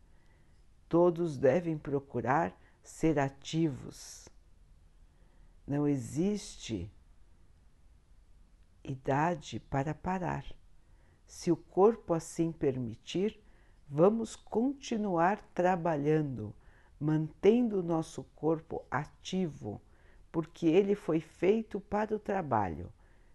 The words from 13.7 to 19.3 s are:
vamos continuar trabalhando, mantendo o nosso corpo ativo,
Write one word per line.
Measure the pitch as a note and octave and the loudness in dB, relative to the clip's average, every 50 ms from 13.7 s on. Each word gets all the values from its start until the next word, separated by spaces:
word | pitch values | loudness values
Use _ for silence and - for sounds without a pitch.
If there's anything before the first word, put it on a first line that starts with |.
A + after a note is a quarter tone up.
| - - - | -20 -20 -18
vamos | - C#3 D3 E3 G3 A3+ A3+ A3+ A3 - | -6 2 4 6 6 4 2 -4 -8 -10
continuar | - - - - G#3+ A#3+ C#4 C4+ C#4 - - B3 A3 G#3+ G3+ F3+ E3 E3+ F3+ G#3 G#3 - - | -16 -14 -4 -2 0 0 0 -2 -4 -6 -6 -4 -2 -2 0 2 2 2 2 2 -2 -6 -6
trabalhando, | - - - F3+ F#3+ F3 E3 F3 D#3+ C#3+ C#3+ D3+ D#3 D#3 D#3 C#3+ B2+ A2 G#2+ G#2 - - - - - - - - - - | -2 2 2 2 2 2 0 0 0 2 2 2 2 2 2 -2 -4 -6 -8 -10 -12 -14 -20 -20 -20 -20 -20 -20 -10 -4
mantendo | C#3+ D3+ D#3 D#3 D#3 D#3 - - - G3 A3+ B3 B3 A3+ G#3 F#3+ | 0 0 2 2 0 -2 -4 2 4 4 6 6 2 2 0 -2
o | |
nosso | F3 E3+ E3+ D#3+ D#3+ - - - C3+ - - | -2 0 -2 -2 -2 -4 -10 -12 -14 -14 -10
corpo | - - D#3 E3 D#3+ D#3+ - - - - - | -2 0 0 0 0 -2 -8 -10 -10 -8 -6
ativo, | - B2+ D3+ - - - - - | -4 -6 -6 -6 -12 -16 -10 -4